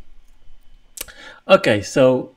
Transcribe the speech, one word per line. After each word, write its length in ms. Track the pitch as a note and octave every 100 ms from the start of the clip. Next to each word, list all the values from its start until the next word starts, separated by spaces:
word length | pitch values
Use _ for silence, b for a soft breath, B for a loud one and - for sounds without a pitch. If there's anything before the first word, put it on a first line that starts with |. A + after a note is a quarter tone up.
| - - - - - - - - _ - - B B B -
Okay, 340 | F#3+ D#3 G#2
so, 540 | - - C3 B2+ -